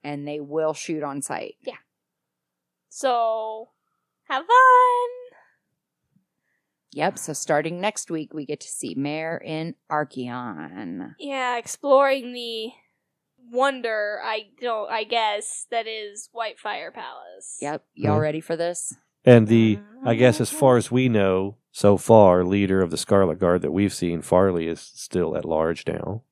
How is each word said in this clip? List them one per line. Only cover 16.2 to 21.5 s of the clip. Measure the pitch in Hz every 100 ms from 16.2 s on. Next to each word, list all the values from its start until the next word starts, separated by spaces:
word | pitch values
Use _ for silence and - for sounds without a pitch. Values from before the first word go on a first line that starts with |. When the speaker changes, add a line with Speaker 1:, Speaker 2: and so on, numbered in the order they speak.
| -
Speaker 2:
Whitefire | 226 220 220 214 - 165
Palace. | 233 - 127 87 90 - -
Speaker 1:
Yep, | 143 151 _
y'all | - 147
Speaker 3:
Yeah. | 151
Speaker 1:
ready | 156 151
for | - 165
this? | 170 175 - - _ _ -
Speaker 3:
And | 120 107
the, | 113 110 101 - 254
Speaker 2:
Uh, | 131
Speaker 3:
I |
guess | 117 127 113
as | 123
far | - 135 123
as | -
we | 123 131
know, | 107 95 92 98